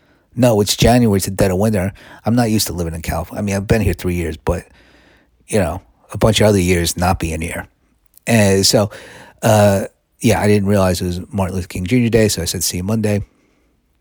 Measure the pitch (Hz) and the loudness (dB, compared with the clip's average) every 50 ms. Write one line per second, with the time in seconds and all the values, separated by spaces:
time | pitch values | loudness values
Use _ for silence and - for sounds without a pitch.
0 | _ _ _ _ _ _ _ - 120 123 113 104 104 - - - - 113 120 127 | _ _ _ _ _ _ _ 0 2 2 4 2 2 0 0 2 4 4 4 4
1 | 120 113 101 95 - - 98 - 104 98 92 92 104 113 107 98 87 98 - - | 4 4 2 2 0 -2 -2 0 0 0 0 0 0 0 0 0 -2 -4 -6 -10
2 | - - - - - 107 113 123 123 110 110 107 - - 85 85 87 82 80 85 | -16 -20 -20 -8 -4 0 0 0 2 0 0 0 -2 -2 -4 -6 -6 -6 -6 -8
3 | 80 - 85 82 80 - - - 104 101 98 98 98 104 117 113 101 92 87 - | -6 -6 -6 -6 -6 -8 -8 -8 -6 -4 -4 -4 -4 -4 -4 -2 -2 -2 -4 -4
4 | - 92 87 87 85 80 78 - _ - 85 85 - - _ _ _ _ _ _ | -4 -4 -4 -4 -4 -6 -8 -6 _ -6 -6 -6 -8 -12 _ _ _ _ _ _
5 | _ _ _ _ _ _ _ _ _ - - 107 92 76 82 92 - _ _ _ | _ _ _ _ _ _ _ _ _ -4 -2 -2 -2 -2 -4 -8 -14 _ _ _
6 | _ _ - 101 - 113 104 - 104 107 104 98 87 87 92 87 85 82 - 85 | _ _ -4 0 2 2 2 4 4 4 4 4 2 2 0 0 0 -2 -2 -2
7 | 87 90 92 - - 80 80 80 82 82 - - - - _ _ _ _ _ _ | -2 0 0 -2 -4 -6 -6 -6 -8 -8 -8 -10 -10 -14 _ _ _ _ _ _
8 | _ _ _ _ _ - 120 113 104 98 98 98 98 - - 123 101 98 - - | _ _ _ _ _ 0 2 2 4 4 4 2 2 2 2 2 2 0 -4 -10
9 | - - - - - - - _ - 117 107 107 104 104 98 98 - - - _ | -20 -20 -20 -20 -20 -20 -14 _ 0 2 4 6 6 4 4 2 -2 -6 -10 _
10 | _ _ _ _ - 120 101 87 - 104 104 104 98 95 104 101 95 92 90 82 | _ _ _ _ 0 0 0 2 2 2 2 2 2 2 2 2 2 2 0 -2
11 | 90 90 87 87 - - - 101 95 87 92 92 87 - - - 92 87 123 127 | -4 -6 -6 -8 -10 -8 -6 -4 -4 -4 -4 -6 -8 -8 -8 -10 -4 -2 0 0
12 | 120 117 107 117 110 101 - - - - - - - - - 87 90 98 113 113 | 2 2 4 4 4 2 0 -2 -4 -6 -6 -4 -6 -6 -6 -4 -4 -4 -2 -2
13 | 107 107 104 101 101 - _ _ _ _ _ _ _ _ _ _ _ _ _ _ | -2 -2 -2 -2 -4 -8 _ _ _ _ _ _ _ _ _ _ _ _ _ _